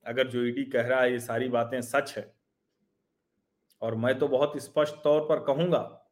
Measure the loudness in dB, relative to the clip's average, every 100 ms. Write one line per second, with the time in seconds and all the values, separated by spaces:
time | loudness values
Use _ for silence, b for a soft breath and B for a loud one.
0 | -4 -2 0 0 -2 -2 -2 -2 2 2
1 | 2 0 -4 -4 0 0 0 -4 0 -2
2 | -2 -10 -12 _ _ _ _ _ _ _
3 | _ _ _ _ _ _ _ _ -6 0
4 | 0 2 2 2 2 -2 -4 0 0 0
5 | 2 2 2 -2 0 0 2 0 -2 -14
6 | _